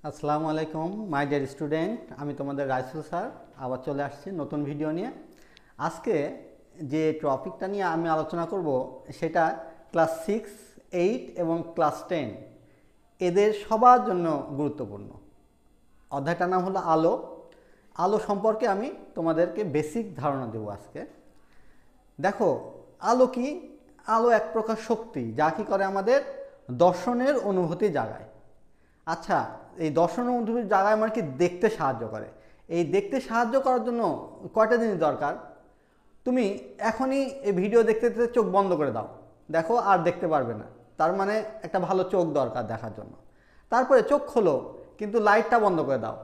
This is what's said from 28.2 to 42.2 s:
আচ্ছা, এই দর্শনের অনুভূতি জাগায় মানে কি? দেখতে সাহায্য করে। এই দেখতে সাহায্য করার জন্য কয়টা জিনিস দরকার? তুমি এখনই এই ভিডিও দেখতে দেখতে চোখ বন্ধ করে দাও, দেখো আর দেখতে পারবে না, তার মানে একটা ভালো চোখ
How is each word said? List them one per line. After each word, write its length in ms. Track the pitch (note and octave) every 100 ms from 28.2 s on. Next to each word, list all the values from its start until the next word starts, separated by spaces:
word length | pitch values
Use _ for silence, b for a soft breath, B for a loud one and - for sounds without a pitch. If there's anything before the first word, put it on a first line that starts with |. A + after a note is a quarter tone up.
| - - - - - _ _ _ -
আচ্ছা, 260 | E3 - E3 - - - -
এই 60 | D#3+ D3+
দর্শনের 340 | E3+ - A#3+ B3
অনুভূতি 280 | A3 A#3 G3+ G3
জাগায় 220 | G3+ G#3+
মানে 100 | A3 A3
কি? 60 | D#3+ C3
দেখতে 240 | F3 F3 A3 -
সাহায্য 260 | C#3+ A#2 A2+
করে। 140 | A2 G#2+ - b b - E3
এই 80 | D#3+ F#3
দেখতে 220 | G3+ C4 -
সাহায্য 280 | A3+ A#3 C4+ C4
করার 160 | B3+ A3+
জন্য 140 | A#3 G3+ C#3 - - F#3+ A3
কয়টা 200 | A3 A#3+
জিনিস 160 | A3+ F#3 D#3
দরকার? 260 | C3 C#3+ - - - b b b b b b -
তুমি 200 | B3+ G#3 - - - A3
এখনই 320 | A3 C4 C4+ C4 - G3+
এই 60 | F3+
ভিডিও 200 | G3+ A#3 A3
দেখতে 160 | A3 A#3+
দেখতে 180 | G#3+ A#3 A#3+
চোখ 80 | G3 F#3
বন্ধ 140 | G3 E3+
করে 120 | C#3+ A2
দাও, 100 | G#2 - - _ - D#3+
দেখো 200 | D#3+ - G3
আর 60 | F#3 E3+
দেখতে 180 | F3 F3
পারবে 200 | D#3 A#2 G#2+
না, 60 | - - - -
তার 120 | D#3 G3
মানে 160 | G3 G#3+ A3 - E3+
একটা 140 | F#3+ F3+
ভালো 160 | F#3+ F3+
চোখ 120 | G3